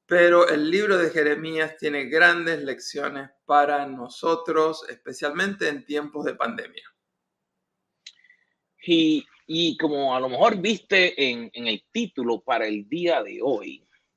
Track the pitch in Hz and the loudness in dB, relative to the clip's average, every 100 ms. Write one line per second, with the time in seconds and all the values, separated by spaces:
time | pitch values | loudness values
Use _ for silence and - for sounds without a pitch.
0 | - 175 175 175 170 151 156 190 208 185 | 0 6 8 8 6 4 2 2 2 2
1 | 165 156 151 147 160 160 156 - 151 143 | 2 2 2 0 -2 -4 -4 -4 -6 -4
2 | 127 160 175 170 165 156 139 127 - 147 | -2 4 4 4 -2 -4 -4 -8 -8 -8
3 | 143 139 139 _ - 147 147 143 143 131 | -6 -8 -14 _ 2 4 4 0 -4 -10
4 | 120 - 170 165 - 160 156 156 - - | -14 -6 -2 -2 0 0 0 -2 -10 -16
5 | - 127 147 170 196 202 160 143 131 147 | -16 -8 -6 -4 -4 -2 -4 -4 -6 -6
6 | 147 147 147 107 117 117 - - - _ | -6 -6 -6 -4 -6 -6 -12 -16 -20 _
7 | _ _ _ _ _ _ _ _ _ _ | _ _ _ _ _ _ _ _ _ _
8 | - _ _ _ _ _ _ _ - 165 | -20 _ _ _ _ _ _ _ 0 2
9 | 156 151 - _ - 160 165 - 160 143 | 4 2 -2 _ -8 -4 -2 -2 -2 0
10 | 135 127 131 131 220 202 196 208 - 190 | 0 0 -2 2 2 2 -2 -4 0 2
11 | 180 - 135 120 117 120 117 104 _ 226 | 2 0 -2 -2 -8 -8 -6 -6 _ -6
12 | 220 - 120 113 - 117 110 107 104 165 | -6 -4 -2 -2 -2 -2 -2 -4 -6 -4
13 | 170 147 101 98 135 120 - - _ _ | 0 0 -2 -4 -2 -2 -6 -16 _ _
14 | _ | _